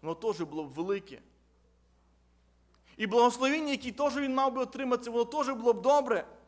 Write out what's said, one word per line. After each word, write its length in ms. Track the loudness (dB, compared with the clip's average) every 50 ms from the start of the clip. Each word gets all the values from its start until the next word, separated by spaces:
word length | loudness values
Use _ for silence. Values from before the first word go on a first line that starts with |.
| -6
воно 120 | -8 -8
теж 260 | -4 -4 -4 -4 -4
було 240 | -6 -6 -6 -8 -8
б 40 | -8
велике. 520 | -8 -8 -4 -4 -4 -4 -4 -12 -20 -20 _ _ _ _ _ _ _ _ _ _ _ _ _ _ _ _ _ _ _ _ _ _ _ _ _ _ _ _ _ _ _ _ _ _ -8
І 100 | -6 -4
благословіння, 640 | 2 4 6 6 6 4 4 2 2 2 0 0 -2
яке 220 | -4 -4 -4 -8 -4
теж 240 | 0 0 0 0
він 180 | 0 -2 -2 0
мав 180 | 2 0 0 0
би 80 | -2
отримати, 500 | -4 -4 -4 -6 -2 0 0 0 -2 -2
воно 140 | -2 -2 -2
теж 240 | 0 0 -2 -2 0
було 240 | -2 0 2 2 2
б 100 | 2 4
добре. 440 | 4 4 4 4 2 0 -2 -2 -6 -16 -20 -20